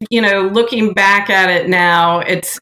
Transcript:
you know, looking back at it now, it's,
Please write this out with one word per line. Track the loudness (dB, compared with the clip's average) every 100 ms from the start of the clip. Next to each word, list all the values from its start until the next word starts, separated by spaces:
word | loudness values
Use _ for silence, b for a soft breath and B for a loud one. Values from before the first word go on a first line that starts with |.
| -4
you | -2
know, | 0 0 0
looking | 0 -2 0 -2
back | 0 2 2 0
at | 0 2
it | 0 0
now, | 0 2 2 2 0
it's, | -2 -4 -6 -10